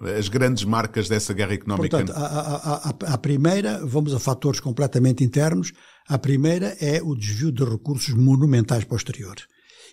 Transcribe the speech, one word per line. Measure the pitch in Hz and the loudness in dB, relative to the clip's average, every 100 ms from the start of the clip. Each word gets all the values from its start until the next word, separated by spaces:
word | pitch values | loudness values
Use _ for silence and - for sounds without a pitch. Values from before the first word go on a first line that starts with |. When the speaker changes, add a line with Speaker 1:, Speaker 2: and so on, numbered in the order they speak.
Speaker 1:
eh, | 92 107 | -6 -4
as | 98 | -2
grandes | 120 127 117 | 2 2 2
marcas | 101 113 107 113 98 | 0 0 0 -2 0
dessa | 107 107 | 0 0
guerra | 98 98 | -2 -2
económica? | 101 104 101 - 156 | -2 -2 -2 0 0
Speaker 2:
Portanto, | 92 147 | 0 -4
a, | 147 | -4
a, | 151 151 143 | -4 -4 -6
a, | 156 147 151 | -4 -4 -4
a, | - 175 | -6 -2
a | 131 | -2
primeira, | 143 139 160 196 208 202 | 0 2 2 2 0 -4
vamos | 151 139 147 | -2 -2 0
a | 131 | -2
fatores | 135 127 143 - | -2 -2 -2 -2
completamente | 131 117 139 123 131 127 | -4 -2 0 4 4 4
internos, | 123 147 156 180 170 - - _ - | 2 2 2 0 -2 -10 -20 _ -4
a | 139 | -2
primeira | 131 135 156 175 196 196 | 2 2 2 2 -2 -4
é | 151 160 | -2 0
o | 165 | -2
desvio | 127 104 104 160 | -4 -4 -2 -2
de | 120 | 0
recursos | 123 110 - 135 - | 0 -2 -4 -4 0
monumentais | 117 131 135 147 123 110 120 | 4 6 6 6 4 4 0
para | - | -2
o | 113 | -4
exterior | - - 95 101 - _ _ - - | -6 -10 -14 -16 -20 _ _ -20 -8